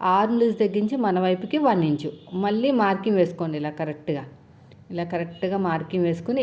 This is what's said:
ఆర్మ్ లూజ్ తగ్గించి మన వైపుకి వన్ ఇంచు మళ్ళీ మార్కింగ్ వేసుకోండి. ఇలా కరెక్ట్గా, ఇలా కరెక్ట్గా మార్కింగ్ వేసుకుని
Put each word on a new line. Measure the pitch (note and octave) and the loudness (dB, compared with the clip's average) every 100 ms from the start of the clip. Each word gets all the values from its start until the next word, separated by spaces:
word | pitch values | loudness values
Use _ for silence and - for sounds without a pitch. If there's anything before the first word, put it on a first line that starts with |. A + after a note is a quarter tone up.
| F#3 F#3+ | 2 2
ఆర్మ్ | A3 A#3 | 2 2
లూజ్ | A#3 A3 | 2 2
తగ్గించి | G3+ G3+ G#3+ C4+ G#3 | 0 2 0 0 0
మన | F3+ | 2
వైపుకి | F#3 F#3 G#3 D4+ C#4 | 2 0 -2 2 2
వన్ | F#3+ D#3 | 4 2
ఇంచు | C#3+ D#3 - - F#3 | 0 -4 -10 -8 -4
మళ్ళీ | G3+ G#3+ C4+ B3 | -2 0 2 2
మార్కింగ్ | G3+ F#3+ A3 G3 | 2 2 2 2
వేసుకోండి. | E3+ E3+ D#3+ D3+ | 2 0 -4 -4
ఇలా | D3+ D3+ | -4 -4
కరెక్ట్గా, | D#3 D3+ - C#3+ B2+ - - - - - - | -6 -6 -6 -6 -6 -18 -20 -20 -20 -20 -10
ఇలా | E3+ F3 | -6 -4
కరెక్ట్గా | F3 E3+ - F#3 F#3+ F3+ | -4 -6 -6 -4 -2 -2
మార్కింగ్ | D#3+ D#3+ F#3 E3+ | -2 -2 0 0
వేసుకుని | E3+ - C4 | 0 -2 -2